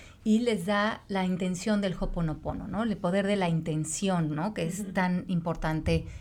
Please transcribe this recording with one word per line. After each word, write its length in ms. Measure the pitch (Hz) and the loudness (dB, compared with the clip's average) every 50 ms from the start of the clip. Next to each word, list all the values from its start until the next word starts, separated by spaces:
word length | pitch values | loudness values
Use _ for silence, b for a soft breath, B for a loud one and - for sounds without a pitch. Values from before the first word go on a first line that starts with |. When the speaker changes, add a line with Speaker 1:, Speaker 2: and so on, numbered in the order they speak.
| B B B B - | B B B B 2
Speaker 1:
y 140 | 220 214 226 | 4 4 4
les 260 | 240 233 214 175 170 | 4 2 0 0 0
da 380 | 208 202 202 208 220 - - - | 2 2 2 2 2 0 -4 -6
la 160 | - 196 190 185 | -4 -2 0 2
intención 560 | 185 185 175 185 185 180 180 - 220 208 202 | 2 0 0 0 -2 -2 -2 0 0 2 2
del 140 | 196 185 165 | 2 0 -2
Hoponopono, 680 | - 196 - - 175 165 156 147 - - 147 139 139 - | -2 -2 -2 0 0 0 0 -2 -4 -4 -6 -6 -6 -6
¿no? 160 | - 180 202 233 | -4 -2 -2 0
El 140 | 220 190 | 0 -2
poder 280 | - 185 175 190 202 190 | 0 0 2 2 2 2
de 100 | 196 208 | 2 2
la 100 | 196 185 | 2 2
intención, 880 | 170 165 160 160 160 156 156 151 - - - 196 185 185 170 160 151 151 | 2 2 0 0 0 -2 -2 -2 -4 -4 -2 0 2 2 2 2 0 0
¿no? 180 | 151 175 220 214 | -2 -2 -2 -2
Que 100 | - 165 | -2 -2
es 160 | 165 180 202 | -2 -4 -4
Speaker 2:
Ujú. 100 | 202 190 | -6 -4
Speaker 1:
tan 320 | 175 190 185 180 180 180 - | 0 0 2 2 2 0 0
importante, 800 | - 180 165 165 170 160 - - 156 160 160 156 175 165 151 B B B B | 0 -2 0 0 -2 -2 -2 -2 0 0 0 2 2 2 2 B B B B